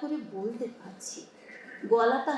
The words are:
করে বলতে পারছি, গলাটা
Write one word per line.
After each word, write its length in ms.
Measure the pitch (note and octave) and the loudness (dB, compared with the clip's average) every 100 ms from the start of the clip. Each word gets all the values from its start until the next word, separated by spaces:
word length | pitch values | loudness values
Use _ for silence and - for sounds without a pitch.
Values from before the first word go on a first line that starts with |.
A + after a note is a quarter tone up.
করে 160 | D4 D4+ G#3 | -4 -4 -4
বলতে 320 | F#3+ G#3 A#3+ A#3 - | -6 -4 -4 -6 -8
পারছি, 420 | F#3 - - - - - - - - - G3+ | -16 -14 -12 -12 -14 -20 -20 -18 -16 -12 4
গলাটা 400 | A3+ B3+ C4 D4+ | 6 6 4 2